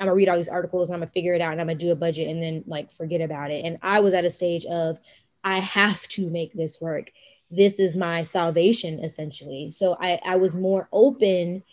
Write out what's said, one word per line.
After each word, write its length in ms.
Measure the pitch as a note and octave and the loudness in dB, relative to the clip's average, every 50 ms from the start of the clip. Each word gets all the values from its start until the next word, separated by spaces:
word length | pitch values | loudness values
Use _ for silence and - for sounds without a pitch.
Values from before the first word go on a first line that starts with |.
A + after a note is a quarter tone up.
I'm 60 | G3 F#3+ | 0 2
gonna 80 | F#3 | 4
read 120 | G3 G3 F#3+ | 4 4 4
all 80 | F3 | 4
these 140 | F3 E3 D#3+ | 2 0 -2
articles 400 | - F3+ F3 E3+ - F3+ F3+ D#3+ | -4 -4 -6 -2 0 -2 -2 0
and 60 | F3+ | -2
I'm 40 | E3+ | -6
gonna 120 | E3 D#3+ | -6 -6
figure 220 | - F#3 E3 F3 F3 | -4 -4 -2 0 0
it 60 | E3+ | 0
out 140 | E3+ D#3+ D#3 | 0 -2 -2
and 80 | E3 | -4
I'm 60 | E3 D#3+ | -4 -4
gonna 120 | E3 D#3 | -4 -2
do 120 | E3+ F3 | 0 0
a 40 | E3+ | 0
budget 320 | C#3+ E3 E3+ D#3 D#3 D#3+ D3+ | 0 0 -2 -2 -2 -4 -4
and 160 | D#3+ E3 E3 | -4 -4 -4
then, 220 | D#3+ D#3+ D#3+ - - | -4 -6 -8 -8 -8
like, 240 | D#3+ D3 C#3+ - | -8 -8 -8 -10
forget 300 | _ - E3 D#3+ E3+ E3 | _ -10 -8 -4 -4 -2
about 300 | E3 D3+ D#3 C#3+ C#3+ C#3+ | -2 -4 -4 -6 -6 -6
it." 120 | D3+ D3 - | -6 -4 -4
And 140 | E3+ E3 - - | -6 -8 -4 -2
I 180 | F#3+ G3+ G#3 | 2 2 4
was 120 | G3+ G3 F#3 | 4 4 4
at 120 | F3+ F3 | 2 2
a 40 | F3 | 0
stage 360 | E3+ - F#3 F3 E3+ E3 E3 | -2 0 -2 -2 -2 -2 -4
of, 340 | - E3+ E3+ E3 D#3+ D#3+ - _ _ _ _ _ _ _ _ - | -4 -2 -2 -2 -2 -2 -6 _ _ _ _ _ _ _ _ -4
"I 140 | F#3+ F#3+ F#3+ | -2 -2 -2
have 460 | F#3+ G3 - G3+ G3+ G#3 G3 - - - | -2 0 2 4 4 4 2 -2 -6 -10
to 200 | - - F#3+ E3 | -6 -4 -4 -4
make 220 | E3 E3+ E3 D#3+ | -2 -4 -6 -6
this 300 | - E3 D#3+ D#3 - - | -4 -4 -4 -4 -4 -8
work. 300 | E3 E3 D#3 D3 - - _ _ _ _ _ _ _ - | -6 -6 -4 -6 -6 -10 _ _ _ _ _ _ _ -8
This 300 | E3+ F3+ G3 G3+ G3 - | 4 4 4 4 6 4
is 160 | F#3+ F3+ D#3+ | 0 2 2
my 280 | F#3 F3+ E3+ E3+ E3 D#3+ | 0 -2 0 0 -2 -2
salvation, 760 | - - F#3 E3+ E3+ D#3 E3+ E3+ G3+ A#3 - - E3 D#3 - | -2 0 0 0 2 4 4 6 6 4 4 0 -6 -6 -6
essentially." 720 | - D#3 - - D#3 D3+ D3 - C#3+ D3 C#3 C3+ D3+ D#3+ | -8 -8 -8 -8 -10 -10 -10 -12 -14 -12 -12 -10 -10 -12
So 240 | D#3 - G3 F#3 E3+ - | -6 -2 0 0 0 0
I, 180 | F3 F#3 F3 - - | -2 -2 -2 -2 -2
I 100 | F#3 F#3 | 0 2
was 200 | F#3 F#3 F#3 D#3+ | 2 2 2 0
more 340 | F3+ F#3 F#3 G3 F#3+ - - | 0 0 0 0 0 -2 0
open 720 | - G#3 A3 C#4 C4+ - G#3+ G3 F#3 F3+ F3 E3+ F3+ F#3+ - _ | 4 6 6 6 6 4 2 2 4 2 0 -2 -4 -8 -10 _